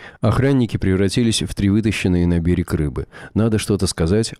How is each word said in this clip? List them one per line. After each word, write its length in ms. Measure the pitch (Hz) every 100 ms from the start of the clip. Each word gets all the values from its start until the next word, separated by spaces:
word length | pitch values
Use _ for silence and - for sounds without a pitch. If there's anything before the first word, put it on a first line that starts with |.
| - -
Охранники 560 | 107 120 135 135 113 101
превратились 640 | 98 92 98 123 117 -
в 100 | -
три 140 | - 101
вытащенные 580 | 107 107 - 98 87 87
на 140 | 87
берег 340 | 82 87 85
рыбы. 340 | 80 73 65 - - -
Надо 240 | 98 113 107
что-то 300 | - 98 92
сказать, 460 | - 82 107 113